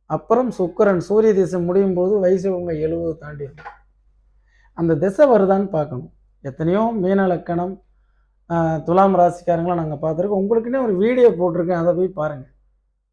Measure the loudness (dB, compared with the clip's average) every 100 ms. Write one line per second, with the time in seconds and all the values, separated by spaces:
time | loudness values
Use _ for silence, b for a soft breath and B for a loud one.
0 | -8 -6 0 0 0 -2 -4 0 2 2
1 | 0 2 4 4 0 -2 0 0 2 0
2 | 0 2 2 0 0 -4 -4 -4 -4 -4
3 | -6 -8 -12 -14 -14 -14 -20 -20 _ _
4 | _ _ _ _ _ _ _ -4 -2 0
5 | 0 4 6 6 4 2 0 -4 -4 -6
6 | -12 _ _ _ -14 -6 -2 0 0 -2
7 | 0 2 0 -2 -4 -6 -6 -10 _ _
8 | _ _ _ _ -6 -2 0 -2 0 2
9 | 4 4 2 0 -2 -2 -2 -2 -4 -4
10 | -4 -2 -2 -2 0 -2 -2 -2 -2 0
11 | 0 4 4 4 0 -2 -2 0 0 0
12 | -2 -4 -6 -8 -16 _ _ _ _ _
13 | _